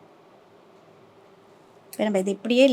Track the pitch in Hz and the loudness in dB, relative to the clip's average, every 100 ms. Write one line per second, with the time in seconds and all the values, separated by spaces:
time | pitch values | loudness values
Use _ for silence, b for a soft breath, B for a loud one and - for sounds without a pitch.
0 | - - - - - - - - - - | -20 -20 -20 -20 -20 -20 -20 -20 -20 -20
1 | - - - - - - - - - - | -20 -20 -20 -20 -20 -20 -20 -20 -16 -8
2 | 214 196 196 196 226 240 269 | -4 -2 -4 -6 -2 2 4